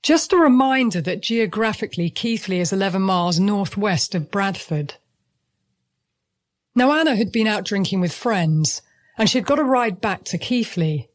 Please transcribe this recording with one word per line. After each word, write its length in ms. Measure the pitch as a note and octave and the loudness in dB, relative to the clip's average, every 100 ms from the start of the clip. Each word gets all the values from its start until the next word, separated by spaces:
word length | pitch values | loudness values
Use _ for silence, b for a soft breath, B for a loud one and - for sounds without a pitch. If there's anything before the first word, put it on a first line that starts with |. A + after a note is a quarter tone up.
Just 300 | - D#4+ - | 2 2 4
a 40 | F#4 | 4
reminder 640 | D#4 B3+ C4+ C4 A#3+ F3 | 6 4 4 2 0 0
that 200 | D3+ F#3 | -4 -4
geographically, 880 | - A3+ G#3+ G#3 A3+ F#3 G3 - E3+ | -2 -2 -2 0 -2 -2 -6 -4 -4
Keighley 500 | - A#3 A3+ - F3+ | -2 -2 -2 -2 -2
is 120 | F3 | 0
eleven 300 | F#3+ F#3+ F#3 | 0 0 0
miles 380 | F#3+ F#3 F3 E3+ | 0 2 2 2
northwest 720 | G3 G#3 G3 G3+ G#3 F3 - | 2 2 -2 -2 0 0 -2
of 160 | F#3 D3 | -4 -4
Bradford. 640 | G3+ G3 F3 - D3+ C#3+ - _ _ _ _ _ _ _ _ _ _ _ _ _ _ _ _ _ A#3+ | -2 -2 -4 -6 -6 -6 -12 _ _ _ _ _ _ _ _ _ _ _ _ _ _ _ _ _ 2
Now, 160 | B3+ | 2
Anna 240 | D4+ D#4+ F#3 | 4 2 2
had 160 | G#3+ | 0
been 160 | A#3 A3 | 0 0
out 160 | G#3 | 0
drinking 360 | F#3 G3+ F#3 F#3+ | -2 -2 -2 0
with 120 | F3+ | -2
friends, 680 | - A#3+ G3+ E3 D#3 D3+ - b b b b | -2 -2 0 2 2 0 -4 b b b b
and 100 | A3 | 0
she'd 180 | C4 - | 0 0
got 120 | C#4+ | 0
a 60 | |
ride 360 | C4+ B3+ A#3 F3+ | 2 2 0 -2
back 220 | A3 F#3+ | -4 -4
to 140 | - E3+ | -6 -8
Keighley. 720 | - B3 A3+ - D#3+ D3+ - | -2 -2 -2 -2 -2 -2 -6